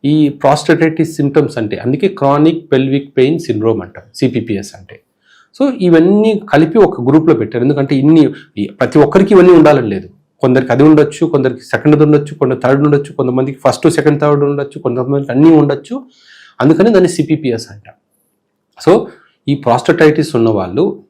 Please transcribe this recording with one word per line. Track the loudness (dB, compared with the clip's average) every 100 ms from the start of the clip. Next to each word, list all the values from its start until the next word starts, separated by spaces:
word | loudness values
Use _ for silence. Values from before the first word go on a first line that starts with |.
| 0
ఈ | 0 0
ప్రాస్టేటైటిస్ | 0 0 0 0 0 0 -2 -6 -2
సిమ్టమ్స్ | -2 0 -2 -6
అంటే | -8 -6
అందుకే | -6 -4 -4
క్రానిక్ | -2 -2 2 0 0 -2
పెల్విక్ | -2 0 -4 -4 -2
పెయిన్ | 0 -2
సిండ్రోమ్ | -6 -4 -2 -4
అంటాం | -8 -20 _ -4
సిపిపిఎస్ | -4 -4 -6 -8 -10 -20
అంటే. | -20 -20 _ _ _ _ _ _
So | -6
ఇవన్నీ | -2 0 2 2 2 0 -2 -2
కలిపి | 0 2 2
ఒక | 0 0
గ్రూప్లో | 0 2 2
పెట్టారు, | -2 -2 -4
ఎందుకంటే | -2 -2 -2 0
ఇన్ని, | 2 4 2 -2 -16 -10
ఈ, | -10
ప్రతి | -4 0 2
ఒక్కరికి | 2 2 4
ఇవన్నీ | 6 6
ఉండాలని | 6 6 2 -2
లేదు. | -6 -10 _ _ _
కొందరికి | 0 0 0
అది | 2
ఉండొచ్చు, | 4 4 2 -2 -2
కొందరికి | -2 -2 -6
సెకండ్ | -8 -4 0 2
ఉండొచ్చు, | 2 0 -2 -6
కొందరు | -4 -2
థర్డ్ | -2 0
ఉండొచ్చు, | 0 -2 -4
కొంతమందికి | -6 -4 -2 -4 -2
ఫస్ట్, | -4 0 0
సెకండ్, | 0 -2 0
థర్డ్ | 0 0
ఉండొచ్చు, | -2 -4 -8 -8
కొంతమందికి | -6 -6 -4 -4 -2
అన్నీ | 2 4
ఉండొచ్చు. | 4 2 -4 -10 -14 -14 _ _ _ _ _
అందుకని | 0 2 2
దాన్ని | 2 0
సిపిపిఎస్ | -4 -4 -4 -4 -8 -10
అంటాం. | -20 -20 _ _ _ _ _ _ _ _ _ 2
So | 2 0 _ _ _ -6
ఈ | -4
ప్రాస్టేటైటిస్ | 0 0 0 2 2 2 -4 -2
ఉన్న | 0
వాళ్ళు | -2 -4 -4 -4 -6